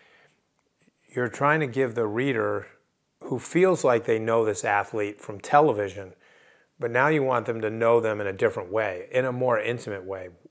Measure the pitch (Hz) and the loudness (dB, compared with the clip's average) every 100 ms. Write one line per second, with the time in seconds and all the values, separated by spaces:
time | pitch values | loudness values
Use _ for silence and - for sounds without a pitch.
0 | _ _ _ _ _ _ _ _ _ _ | _ _ _ _ _ _ _ _ _ _
1 | _ - 123 - 143 156 143 131 131 113 | _ -4 -4 0 2 2 0 -2 -2 0
2 | 110 107 139 117 104 104 - _ _ _ | -2 0 -2 0 -2 -2 -8 _ _ _
3 | _ _ - 127 - 165 190 170 135 120 | _ _ -8 -6 -2 2 4 4 2 2
4 | 113 113 110 113 110 101 117 101 98 110 | 2 -2 2 2 2 0 0 0 0 -4
5 | 104 104 - 101 - 147 147 104 101 92 | -4 -6 -14 -14 2 4 4 2 -2 -6
6 | 95 90 _ _ _ _ _ - 120 120 | -16 -18 _ _ _ _ _ -8 -2 2
7 | 143 156 131 123 110 113 110 113 113 120 | 2 2 2 0 -2 -4 -4 0 4 4
8 | 113 104 101 95 113 110 90 104 104 90 | 4 -2 -4 0 0 0 -4 -2 -2 -4
9 | 95 127 131 123 127 113 107 123 120 101 | -4 -2 0 0 0 0 -2 -6 -6 -10
10 | 92 95 92 87 - | -8 -10 -12 -18 -20